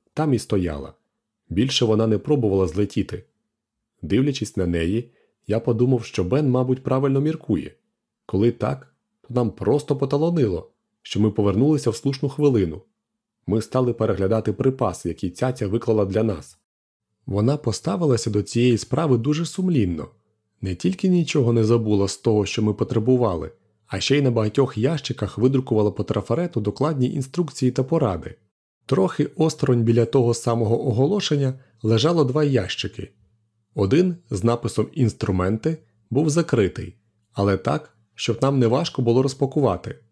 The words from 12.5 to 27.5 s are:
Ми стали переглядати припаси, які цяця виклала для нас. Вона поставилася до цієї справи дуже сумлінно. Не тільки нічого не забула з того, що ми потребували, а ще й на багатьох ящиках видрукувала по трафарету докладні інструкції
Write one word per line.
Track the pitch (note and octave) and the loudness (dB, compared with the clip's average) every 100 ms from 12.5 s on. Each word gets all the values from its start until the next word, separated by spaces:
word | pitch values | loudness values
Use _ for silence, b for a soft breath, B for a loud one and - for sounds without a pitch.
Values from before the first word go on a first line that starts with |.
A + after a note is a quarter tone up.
| A#2+ F2+ D2+ - _ _ _ _ _ - | 4 0 -4 -16 _ _ _ _ _ -4
Ми | G#2+ | -2
стали | - C3 B2+ | 0 0 0
переглядати | A#2 A2 G2 F#2+ A2 A2 | 0 0 0 0 0 0
припаси, | G2 C3 C3 A2 E2+ F2 | 0 0 0 -2 -2 -6
які | E2 F#2 | -6 -8
цяця | - B2+ C3 G2+ | -4 -4 -2 -4
виклала | A2+ - A2 G2 | -2 0 0 2
для | G2 | 0
нас. | A2 F2 - - _ _ _ _ _ _ - | 0 -4 -10 -20 _ _ _ _ _ _ -4
Вона | G2+ A2 D3 | 0 2 2
поставилася | B2 G#2+ - F#3+ D#3+ A#2+ - | -2 -4 -4 -2 2 0 0
до | G#2 | -2
цієї | G2 A#2+ B2 A2+ | -2 2 2 2
справи | - B2+ D#3+ B2 | 0 -2 2 0
дуже | B2 D3+ E3+ | 0 -2 -4
сумлінно. | - F#3 D#3 F#2+ D#2+ - - _ _ _ _ | -4 0 0 0 -2 -8 -16 _ _ _ _
Не | F#2+ F2+ | -8 -4
тільки | F3+ F#3 F#3+ | -4 0 2
нічого | F3+ D#3+ D#3 A#2+ | 2 2 0 2
не | A#2 | 2
забула | A2 A#2 G#2+ G#2 G2 | 4 2 2 2 0
з | - | -2
того, | - G#2+ G2 | 0 2 0
що | - | 0
ми | G#2+ | -2
потребували, | G2+ G#2 A2+ A2 B2+ A#2 E2+ D#2 - _ _ _ | 0 -2 0 2 2 2 -2 -6 -14 _ _ _
а | F#2+ | -6
ще | - C#3+ | 0 2
й | |
на | C3+ | 4
багатьох | A2+ G#2+ G#2+ C3+ - | 2 0 2 0 0
ящиках | A#2+ D#3+ - - G2 - | -2 -2 -6 -6 -6 0
видрукувала | B2 C3+ B2+ A2 G#2 | 2 2 0 2 2
по | - | 0
трафарету | G#2 G#2 - B2+ F3 C3+ | -4 -4 -2 -2 -2 -4
докладні | G#2 - D3 D3 B2+ | -4 -2 -2 0 -2
інструкції | - C3 - E3+ | -2 -6 -6 -6